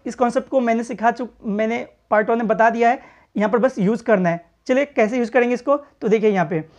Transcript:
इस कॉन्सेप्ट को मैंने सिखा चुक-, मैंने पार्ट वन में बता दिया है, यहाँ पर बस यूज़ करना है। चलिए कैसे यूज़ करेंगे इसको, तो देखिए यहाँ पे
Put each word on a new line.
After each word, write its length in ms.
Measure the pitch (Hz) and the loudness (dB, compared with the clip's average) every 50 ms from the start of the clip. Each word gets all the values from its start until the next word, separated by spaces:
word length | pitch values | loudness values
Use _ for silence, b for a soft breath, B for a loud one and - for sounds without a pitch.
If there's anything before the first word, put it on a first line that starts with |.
| - | -12
इस 100 | 247 220 | -8 -4
कॉन्सेप्ट 340 | - 254 240 233 262 - - | -2 -2 0 0 -2 -4 -2
को 100 | 277 262 | -2 0
मैंने 240 | 240 233 226 226 226 | 0 0 0 -2 -2
सिखा 280 | 226 240 180 214 233 | -6 -6 -2 -2 -2
चुक-, 340 | 226 - 254 208 - _ - | -2 -2 -6 -12 -12 _ -8
मैंने 400 | 226 196 208 220 220 233 247 247 - _ _ _ - | -6 -4 -2 -2 -2 -4 -6 -8 -12 _ _ _ -2
पार्ट 180 | 226 208 214 240 | 0 0 2 2
वन 80 | 226 | 0
में 100 | 233 240 | 0 0
बता 220 | 202 220 180 220 233 | 0 2 2 2 2
दिया 200 | 208 233 233 233 | 2 2 2 2
है, 100 | 254 277 B B B B B B B | 0 0 B B B B B B B
यहाँ 140 | 202 208 220 | -2 -2 0
पर 100 | - 226 | 0 2
बस 200 | 220 262 262 247 | 0 0 0 0
यूज़ 240 | 185 196 233 - - | 0 0 0 0 0
करना 260 | - 220 190 185 170 | 0 2 2 2 0
है। 160 | 170 170 - _ _ _ _ | -2 -4 -8 _ _ _ _
चलिए 180 | - 254 262 285 | -2 0 0 0
कैसे 300 | 285 - 269 220 202 247 | -2 0 0 0 0 0
यूज़ 140 | 254 240 220 | -2 -2 0
करेंगे 220 | - 254 240 240 247 | 0 0 2 2 0
इसको, 240 | 240 - 285 277 | -2 0 0 -2
तो 300 | 285 285 - _ - - | -2 -2 -8 _ -6 -2
देखिए 220 | 214 214 220 214 214 | 0 2 2 2 2
यहाँ 180 | 202 185 170 | 2 2 0
पे 160 | 151 180 156 156 - b | -2 -2 -6 -6 -8 b